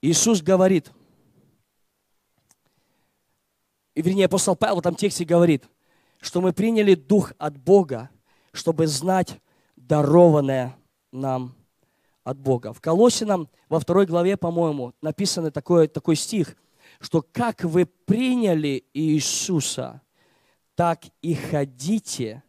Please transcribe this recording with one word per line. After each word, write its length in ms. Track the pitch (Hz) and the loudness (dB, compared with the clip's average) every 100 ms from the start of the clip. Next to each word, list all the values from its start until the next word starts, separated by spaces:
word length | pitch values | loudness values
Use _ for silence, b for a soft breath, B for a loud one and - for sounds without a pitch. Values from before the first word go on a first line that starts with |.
Иисус 400 | 139 160 - 220 | 0 0 2 0
говорит, 500 | 156 190 190 190 - _ _ _ _ _ _ _ _ _ _ _ _ _ _ _ _ _ _ _ _ _ _ _ _ _ _ _ _ _ _ - | 2 2 4 2 -2 _ _ _ _ _ _ _ _ _ _ _ _ _ _ _ _ _ _ _ _ _ _ _ _ _ _ _ _ _ _ -4
и, 60 | |
вернее, 260 | 160 190 185 | -2 2 0
апостол 280 | 196 - 180 | 0 0 0
Павел 220 | 220 196 | 0 -2
в 20 | |
этом 160 | 175 170 | -2 -2
тексте 300 | 202 - 165 | -4 -4 0
говорит, 420 | 170 170 143 _ _ _ _ _ _ | 4 4 2 _ _ _ _ _ _
что 180 | - 175 | -8 -2
мы 140 | 185 | -2
приняли 420 | - 214 226 208 180 | 0 -2 2 4 2
Дух 380 | 135 208 143 - | 4 0 0 -6
от 200 | 151 143 | -10 -8
Бога, 520 | 135 202 165 123 123 _ _ _ _ | 2 4 4 -6 -12 _ _ _ _
чтобы 340 | - - 160 160 | -8 -4 0 0
знать 540 | 139 160 185 180 - _ _ _ _ | -2 -2 0 -2 -8 _ _ _ _
дарованное 1000 | 127 151 143 165 175 151 139 131 127 131 _ _ _ | _ 0 4 8 8 6 2 -2 -4 -10 _ _ _
нам 420 | 127 135 131 123 131 _ _ _ _ _ _ | -10 -6 -6 -8 -16 _ _ _ _ _ _
от 140 | - 135 | -12 -8
Бога. 340 | 135 127 117 | -4 -4 -4
В 80 | 110 | -10
Колоссянам 720 | - 170 240 - 214 190 156 _ _ | -2 4 4 2 -2 -4 -4 _ _
во 100 | 160 | -4
второй 280 | 143 175 196 | 0 0 2
главе, 320 | 170 175 196 | 0 0 -2
по-моему, 560 | 175 170 170 147 123 - | -4 -2 -2 -2 -8 -10
написан 500 | 151 156 190 - 160 | -10 -6 -6 -4 -6
такой, 380 | 147 - 175 156 | -8 0 2 2
такой 260 | - - 151 | 0 -2 -2
стих, 400 | - 220 156 - b b b b | -2 -4 -4 -8 b b b b
что 200 | - 165 | -4 -4
как 440 | - - 240 214 175 | -4 -6 -6 -4 -2
вы 200 | 160 175 | 0 -2
приняли 1000 | _ - 208 254 247 214 165 151 135 _ | _ -2 -2 0 0 0 0 -2 -4 _
Иисуса, 1080 | - 160 156 139 - - 175 135 - 127 123 _ _ _ _ _ _ _ - | -4 0 0 -2 -6 -2 -2 -4 -8 -10 -12 _ _ _ _ _ _ _ -4
так 280 | 175 165 - _ | -2 -2 -8 _
и 120 | 165 | -6
ходите 1080 | 147 - 151 139 127 135 220 - - 117 113 | -6 -4 -4 -6 -8 -4 -4 -4 -10 -10 -10